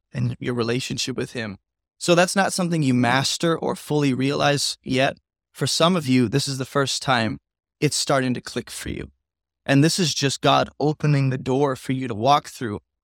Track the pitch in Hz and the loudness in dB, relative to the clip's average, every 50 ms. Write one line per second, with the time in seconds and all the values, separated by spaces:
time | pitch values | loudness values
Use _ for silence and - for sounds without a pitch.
0 | _ _ - 135 123 120 123 - - 131 123 120 113 117 120 131 - - - - | _ _ -6 -4 -4 -4 -4 -4 -4 -4 -2 -2 0 0 -2 -2 -2 -4 -6 -6
1 | - 135 123 120 123 - - 127 110 107 95 - _ _ _ _ _ _ _ _ | -6 -6 -6 -6 -6 -6 -6 -8 -8 -8 -10 -12 _ _ _ _ _ _ _ _
2 | - - 175 165 185 196 - 202 190 - - - 180 170 170 160 147 131 123 123 | 2 4 4 6 4 4 2 0 0 0 0 -2 -2 0 0 0 2 2 2 4
3 | 123 117 123 135 131 - - - - 170 165 - - - 123 - - - 151 151 | 4 2 2 2 0 0 -2 0 0 0 0 0 -2 -4 -4 -6 -4 -2 0 0
4 | 143 139 123 123 131 135 147 151 147 143 143 135 - - - - _ 139 127 127 | 2 0 0 0 0 -2 0 0 2 2 2 2 -2 -4 -6 -6 _ -2 0 0
5 | 135 - - - _ _ _ _ _ _ _ - 143 131 - - 160 170 185 175 | 0 0 -2 -6 _ _ _ _ _ _ _ -6 -4 -2 0 2 2 4 2 2
6 | 147 127 127 127 123 101 101 143 - 143 135 131 127 - - 143 139 127 - - | 2 2 4 4 4 2 2 0 -2 -2 -4 -6 -8 -4 -2 -2 -2 -2 -4 -4
7 | - 139 127 117 113 110 139 - - _ _ _ _ _ _ _ 139 143 - - | -2 0 0 0 0 -2 -4 -6 -10 _ _ _ _ _ _ _ -2 0 0 -2
8 | - - 143 135 127 127 123 120 - - - 123 110 - - - - 110 - - | 0 2 2 2 2 0 -2 -4 -6 -8 -8 -8 -8 -8 -12 -10 -10 -8 -8 -8
9 | - - - _ _ _ _ _ _ _ _ _ _ - 139 139 147 165 - - | -10 -12 -16 _ _ _ _ _ _ _ _ _ _ 2 4 6 6 4 4 2
10 | 180 143 - - 143 135 - - - 143 135 135 135 - - - 135 151 151 - | 0 -2 0 -2 -2 -2 -2 0 0 2 2 2 0 -2 -2 -2 -2 -2 -2 0
11 | - 151 147 139 135 135 131 131 135 131 127 135 147 139 131 - - - 135 131 | 0 2 2 2 2 0 -2 -2 -2 -2 0 2 0 0 -2 -4 -4 -4 -4 -4
12 | 131 123 110 101 110 135 143 147 - - - - 131 107 104 - - _ _ _ | -4 -6 -4 0 2 4 4 4 2 -2 -10 -8 -8 -6 -6 -8 -10 _ _ _